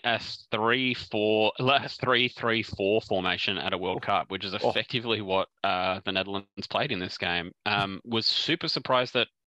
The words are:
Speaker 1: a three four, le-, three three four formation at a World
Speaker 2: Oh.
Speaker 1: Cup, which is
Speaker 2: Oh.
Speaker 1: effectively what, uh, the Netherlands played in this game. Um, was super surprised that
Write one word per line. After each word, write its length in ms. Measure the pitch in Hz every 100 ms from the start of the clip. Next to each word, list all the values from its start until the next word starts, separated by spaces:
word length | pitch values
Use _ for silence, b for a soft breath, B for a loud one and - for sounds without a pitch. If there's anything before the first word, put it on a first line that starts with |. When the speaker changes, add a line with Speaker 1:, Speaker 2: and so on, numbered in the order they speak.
Speaker 1:
a 140 | 120 113 - - -
three 440 | 110 110 123 131
four, 580 | 120 - 107 107 107 107 -
le-, 280 | 127 139 143
three 400 | - 120 123 123
three 340 | - 120 113
four 400 | 104 - 98 110
formation 560 | - 98 92 90 - 95
at 160 | -
a 40 | 92
World 200 | 90 92
Speaker 2:
Oh. 40 | -
Speaker 1:
Cup, 240 | 98 -
which 140 | 95
is 100 | 101
Speaker 2:
Oh. 160 | 98 117
Speaker 1:
effectively 500 | 113 113 127 117 107
what, 280 | 98 95 92 _
uh, 360 | 98 92 92 92 101
the 60 |
Netherlands 540 | 95 95 98 98 - -
played 220 | 101 135
in 60 | 98
this 200 | 92 -
game. 340 | 90 87 85 - -
Um, 340 | 101 98 95 -
was 200 | 113 107
super 420 | - - 165 160
surprised 440 | - - 127 123
that 120 | 127 113 _ _